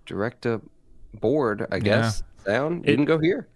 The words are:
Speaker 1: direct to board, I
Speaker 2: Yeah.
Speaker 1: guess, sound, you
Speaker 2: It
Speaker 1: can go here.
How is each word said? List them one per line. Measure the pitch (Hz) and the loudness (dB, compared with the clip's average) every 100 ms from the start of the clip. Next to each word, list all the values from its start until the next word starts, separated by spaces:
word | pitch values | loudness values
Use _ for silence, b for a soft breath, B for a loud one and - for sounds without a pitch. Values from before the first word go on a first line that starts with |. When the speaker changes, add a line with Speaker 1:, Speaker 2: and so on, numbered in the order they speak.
Speaker 1:
direct | - 90 113 - | -10 -4 -4 -4
to | 120 110 - _ - - - - | -4 -4 -6 _ -20 -20 -20 -2
board, | 110 151 120 104 - | 0 2 0 -2 -4
I | 95 | 0
Speaker 2:
Yeah. | |
Speaker 1:
guess, | 104 113 113 104 - - | 2 2 2 -2 -6 -8
sound, | 98 113 151 170 - | -2 0 0 -2 0
you | |
Speaker 2:
It | 143 | 2
Speaker 1:
can | 147 | 2
go | 160 | 2
here. | 160 247 - | 2 0 -6